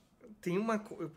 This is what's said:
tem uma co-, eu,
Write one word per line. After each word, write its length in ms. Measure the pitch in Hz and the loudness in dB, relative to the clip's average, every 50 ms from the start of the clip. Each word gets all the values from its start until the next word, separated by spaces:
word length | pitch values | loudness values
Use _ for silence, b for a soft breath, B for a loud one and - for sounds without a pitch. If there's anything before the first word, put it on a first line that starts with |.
| _ _ _ - - - - - | _ _ _ -20 -20 -20 -12 -6
tem 160 | - 175 170 | -2 2 2
uma 200 | 196 220 226 220 208 | 2 4 4 2 2
co-, 220 | - - - - | 0 -4 -6 -6
eu, 100 | 165 156 - | -6 -6 -6